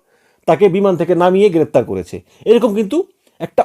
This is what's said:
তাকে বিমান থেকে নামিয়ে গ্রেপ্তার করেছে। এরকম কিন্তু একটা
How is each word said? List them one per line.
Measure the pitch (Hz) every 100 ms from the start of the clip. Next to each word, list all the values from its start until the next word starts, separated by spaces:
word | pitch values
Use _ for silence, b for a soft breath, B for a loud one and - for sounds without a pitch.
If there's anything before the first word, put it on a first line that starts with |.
| _ _ _ _ -
তাকে | 156 202
বিমান | 180 196 170
থেকে | 170 175
নামিয়ে | 180 190 208
গ্রেপ্তার | 165 143 135 110
করেছে। | 95 87 92 b b -
এরকম | 226 226 202
কিন্তু | 202 294 381 _ _ -
একটা | 165 -